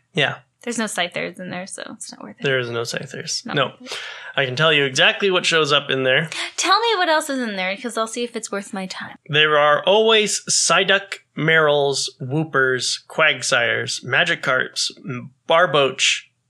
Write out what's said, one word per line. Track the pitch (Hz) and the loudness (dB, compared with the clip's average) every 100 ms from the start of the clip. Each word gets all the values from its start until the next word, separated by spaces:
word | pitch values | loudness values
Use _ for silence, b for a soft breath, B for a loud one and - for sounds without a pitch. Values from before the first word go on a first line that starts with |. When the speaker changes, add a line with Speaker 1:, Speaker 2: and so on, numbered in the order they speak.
| b | b
Speaker 1:
Yeah. | 165 131 - _ _ | -2 -2 -4 _ _
Speaker 2:
There's | - 226 | -8 -6
no | 214 | -4
Scythers | - 175 160 170 180 | -4 -6 -6 -8 -10
in | 185 | -12
there, | 180 190 | -12 -12
so | - - - | -14 -14 -14
it's | - | -16
not | - | -16
worth | - 208 | -18 -6
it. | |
Speaker 1:
There | 143 131 | -2 -2
is | 120 | -2
no | 117 | -4
Scythers. | 120 - - - 156 - - | -6 -8 -10 -12 -8 -8 -4
Speaker 2:
Not | 147 | -2
Speaker 1:
No. | 131 - | -2 -4
Speaker 2:
worth | 254 | -12
it. | B B B B - | B B B B -4
Speaker 1:
I | 135 | -4
can | 123 | 0
tell | 160 | 2
you | 151 139 | 4 2
exactly | 131 190 214 202 | 2 2 2 2
what | 180 - | 2 2
shows | 165 147 | 2 4
up | 147 139 | 2 2
in | 135 | 0
there. | 131 135 160 B B - | 2 2 0 B B -4
Speaker 2:
Tell | 320 392 | 0 2
me | 466 415 | 2 0
what | 349 | 2
else | 311 320 | 2 0
is | 269 | -4
in | 240 196 | -4 -4
there, | 185 196 | -4 -4
'cause | 240 214 | -6 -4
I'll | 226 | -4
see | 240 | -4
if | 240 226 | -6 -6
it's | - | -8
worth | 202 202 | -8 -8
my | 196 190 | -8 -8
time. | - 208 - - | -10 -14 -16 -4
Speaker 1:
There | 147 156 147 | 2 4 4
are | 147 147 - | 4 4 4
always | 208 220 220 208 - - | 4 6 4 2 -2 -2
Psyduck, | - - 170 190 196 - - - - | 0 2 2 4 2 0 -12 -14 -2
Merrills, | 151 160 151 147 143 135 - - | 2 4 4 4 2 0 -4 -8
Woopers, | 127 147 160 143 131 127 - - - | -4 -2 0 0 2 0 -2 -6 -6
Quagsires, | - 156 131 - 127 117 113 117 - 123 | 2 2 2 0 0 2 0 -2 -6 -2
Magikarps, | 135 175 160 - 127 123 - - - - 123 120 - - | 0 0 0 0 0 -2 -4 -6 -6 -10 -10 -10 -18 2
Barboach, | 165 175 147 135 127 - - - _ _ | 4 6 4 2 2 0 0 -6 _ _